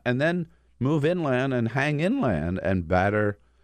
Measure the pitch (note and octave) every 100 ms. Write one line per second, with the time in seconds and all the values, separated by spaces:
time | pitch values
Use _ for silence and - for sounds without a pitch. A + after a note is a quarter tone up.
0 | B2 B2 D#3+ F3 D#3+ _ _ - C3 D#3
1 | D3+ F3+ D3+ B2 C3+ B2 A2+ C3 D3 D3
2 | F3+ C#4 C3 D#2+ E2 F#2 E2+ F#2+ D#2+ F2+
3 | G2 G#2 G#2 G2+ _ _